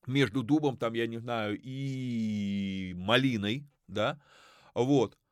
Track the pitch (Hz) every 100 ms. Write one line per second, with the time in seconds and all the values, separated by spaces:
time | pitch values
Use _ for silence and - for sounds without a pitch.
0 | 127 139 131 131 113 151 147 117 117 113
1 | 117 113 120 117 107 104 127 135 135 131
2 | 127 117 110 104 101 101 98 95 92 87
3 | 95 123 135 110 101 131 143 _ - 101
4 | 117 151 _ - - - - - 127 143
5 | 104 - _